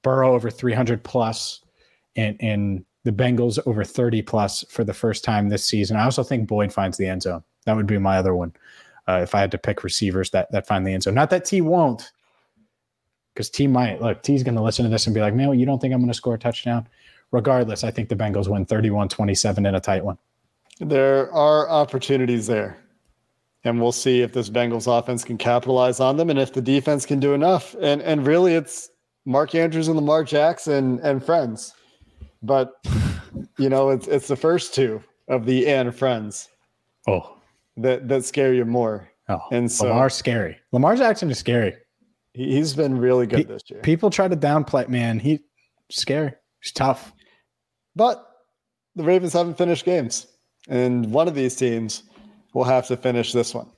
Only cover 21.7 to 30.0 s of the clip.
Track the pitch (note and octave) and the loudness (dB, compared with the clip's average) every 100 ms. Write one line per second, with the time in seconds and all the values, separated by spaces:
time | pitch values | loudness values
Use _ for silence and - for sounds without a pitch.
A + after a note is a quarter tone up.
21.7 | D#3 C#3+ C3+ - C3+ B2+ A#2+ G#2+ A2 G2+ | 2 0 -2 -2 0 2 0 0 -2 -2
22.7 | F2 _ _ _ _ _ _ _ _ A#2+ | -10 _ _ _ _ _ _ _ _ -2
23.7 | A#2+ A#2 A#2+ C3+ B2 A#2+ C3 G#2 A#2 A#2+ | 0 0 0 2 2 2 -2 -4 -2 -2
24.7 | A#2 A#2+ A#2+ A#2 A#2+ - A2+ A#2+ A#2+ B2+ | -2 0 0 0 -6 -6 -4 0 0 2
25.7 | B2+ B2+ B2 C3 C#3+ E3+ C#3 C3 C3+ A#2+ | 2 2 2 0 2 0 0 0 -2 0
26.7 | C#3 C#3 C#3+ - C#3+ C#3 C#3+ E3 F#3 - | 0 2 -2 0 0 2 2 4 2 -2
27.7 | A#3 D3+ D3 D#3+ D3+ C3+ E3+ F#3 E3 D3 | -4 0 0 0 0 4 4 4 2 -2
28.7 | - - _ _ _ C3+ C3+ D3+ E3 E3 | -14 -16 _ _ _ -2 0 2 0 0
29.7 | D#3+ D#3 D#3 | 0 0 0